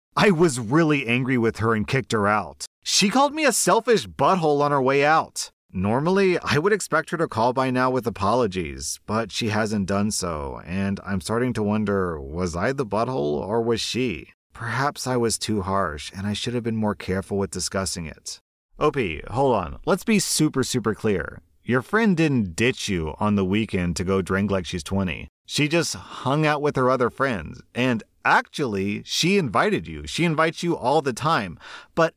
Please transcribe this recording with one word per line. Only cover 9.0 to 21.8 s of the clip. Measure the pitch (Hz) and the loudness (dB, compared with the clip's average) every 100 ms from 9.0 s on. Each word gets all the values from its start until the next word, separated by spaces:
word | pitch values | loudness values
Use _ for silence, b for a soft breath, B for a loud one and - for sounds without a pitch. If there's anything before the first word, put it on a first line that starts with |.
| - | -4
but | 110 110 | -4 -4
she | - 117 | -4 -2
hasn't | 104 110 107 95 | 0 0 0 0
done | 98 107 | 0 0
so, | 104 87 78 69 60 69 | -2 -4 -6 -6 -10 -6
and | 92 98 98 - | -4 -2 -4 -4
I'm | 98 | -6
starting | - 113 127 | -2 -2 0
to | 113 | 0
wonder, | 104 107 104 98 90 78 | 0 0 0 0 0 -4
was | 67 80 90 82 | -8 -4 -4 -2
I | 110 | -2
the | 139 113 | -2 -2
butthole | 101 120 131 147 147 95 | -2 -2 -2 -2 -2 -2
or | 113 | -2
was | 117 113 | 0 0
she? | - 110 127 80 - _ _ | -2 -2 -2 -4 -10 _ _
Perhaps | - 117 117 143 - 127 | -12 -6 -2 -2 -4 -2
I | 127 | 0
was | 117 - | 0 0
too | - 107 | -2 -2
harsh, | 92 98 90 76 - | 0 0 -2 -4 -10
and | 95 101 | -8 -6
I | |
should | 101 - 120 | -4 -4 -4
have | |
been | 117 113 | -4 -2
more | 107 101 | -2 -2
careful | - 95 - 101 | -2 -4 -2 -2
with | 98 | -2
discussing | 92 85 101 92 - 80 | -4 -4 -4 -4 -6 -8
it. | - - - _ _ _ - | -12 -16 -16 _ _ _ -2
O | 147 | 0
P, | 143 101 78 - | 0 -2 -4 -6
hold | 110 139 110 | 0 2 2
on. | 85 - - | 0 -6 0
Let's | 185 | 0
be | - 214 | 2 2
super, | - - 156 135 | 2 2 2 2
super | 120 127 110 | 0 0 -2
clear. | 101 110 95 - - - _ | 0 0 0 -4 -12 -20 _
Your | - 123 | -2 -2